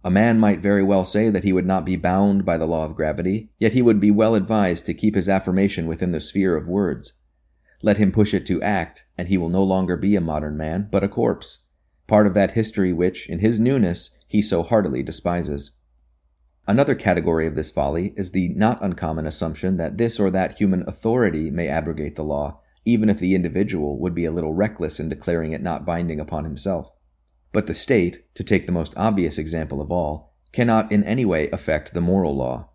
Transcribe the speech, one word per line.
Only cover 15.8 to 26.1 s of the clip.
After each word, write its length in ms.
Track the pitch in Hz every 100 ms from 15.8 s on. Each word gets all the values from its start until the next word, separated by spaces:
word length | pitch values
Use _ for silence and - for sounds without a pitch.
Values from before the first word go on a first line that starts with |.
| _ _ _ _ _ _ _ _ -
Another 260 | 110 143
category 540 | 127 - 87 85 82 80
of 80 | 73
this 160 | 76
folly 420 | - 69 80 98 -
is 160 | 90
the 180 | 95 87
not 340 | - 107 120
uncommon 420 | 101 87 82 78 78
assumption 520 | - 82 80 92 92
that 200 | 80 80
this 220 | 117 113
or 100 | 98
that 300 | 92 92 -
human 240 | 101 90 -
authority 640 | - 113 120 107 78 78
may 180 | 78 82
abrogate 480 | 78 78 76 76 -
the 80 |
law, 360 | 76 71 71 - _ _ -
even 240 | 117 107
if 100 | 98
the 160 | 92 95
individual 640 | 87 92 101 92 73 67
would 160 | 90 85
be 80 |
a 80 | 82
little 220 | 85 78
reckless 440 | 82 107 - 80 -
in 120 | 80
declaring 420 | - - 85 78
it 100 | 78
not 240 | 87 80 73
binding 360 | 85 85